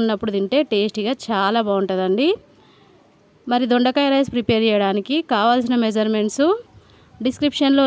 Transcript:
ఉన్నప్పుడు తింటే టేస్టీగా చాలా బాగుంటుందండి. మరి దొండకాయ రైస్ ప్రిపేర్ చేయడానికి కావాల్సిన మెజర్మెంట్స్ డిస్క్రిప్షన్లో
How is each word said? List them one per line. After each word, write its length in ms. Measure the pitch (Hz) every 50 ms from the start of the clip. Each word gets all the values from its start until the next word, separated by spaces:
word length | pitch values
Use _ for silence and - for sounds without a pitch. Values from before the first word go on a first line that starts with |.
ఉన్నప్పుడు 320 | 233 220 220 202 - 220 202
తింటే 240 | 202 196 190 - 285 302 - -
టేస్టీగా 400 | 202 202 214 - 214 202 220 269 - - -
చాలా 320 | 226 196 196 196 214 233 226 208
బాగుంటుందండి. 600 | 202 196 196 190 190 185 185 185 185 214 269 330 415 - - _ _ _ _ _ _ _ _ _ _ _ _ _ _ _ _ _ _ _ _
మరి 180 | - 240 247 254 233 247
దొండకాయ 340 | 247 247 254 254 294 285 277 269
రైస్ 180 | 269 277 262 -
ప్రిపేర్ 280 | 240 226 - 233 220 226
చేయడానికి 500 | 226 214 208 202 196 196 208 202 - 269 320 320 - 262
కావాల్సిన 420 | 208 208 233 240 254 240 240 254 240 233
మెజర్మెంట్స్ 640 | 220 208 214 214 220 220 214 208 214 - - 277 330 403 466 480 - _ - - _ - - - _ - - 220
డిస్క్రిప్షన్లో 580 | 254 262 - 294 294 262 - 294 269 277 277 277